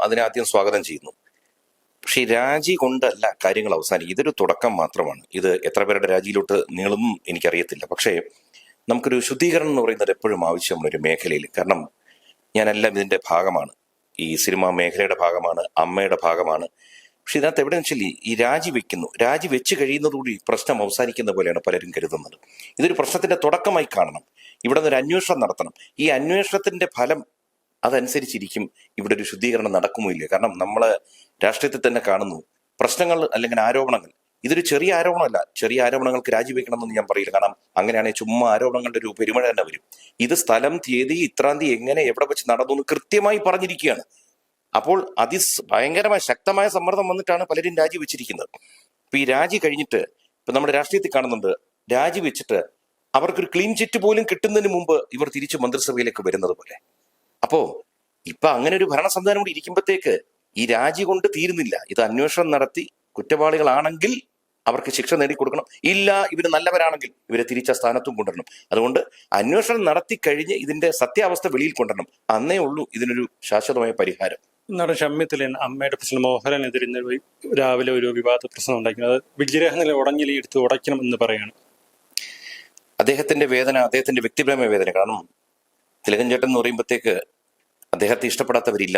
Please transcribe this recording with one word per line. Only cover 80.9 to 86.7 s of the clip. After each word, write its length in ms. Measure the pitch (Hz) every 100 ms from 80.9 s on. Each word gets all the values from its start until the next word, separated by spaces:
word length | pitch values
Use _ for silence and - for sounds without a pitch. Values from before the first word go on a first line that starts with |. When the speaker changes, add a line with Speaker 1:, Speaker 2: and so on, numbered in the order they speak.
| 139 123
Speaker 2:
എന്ന് 120 | 117
പറയാണ്. 300 | 117 107 104 _ _ _ _ _ _ - - - - - - - _ -
Speaker 1:
അദ്ദേഹത്തിന്റെ 460 | 113 139 147 151 143 127
വേദന, 220 | 131 135 120
അദ്ദേഹത്തിന്റെ 340 | 131 131 127 113
വ്യക്തിപരമായ 440 | - 135 135 117
വേദന. 180 | 104 92 92
കാരണം 240 | 101 107 87 _ _ _ _ _ _ _ -
തിലകൻ 220 | 104 123
ചേട്ടൻ 180 | 123 131
എന്ന് 100 | 123
പറയുമ്പോഴത്തേക്ക് 520 | 120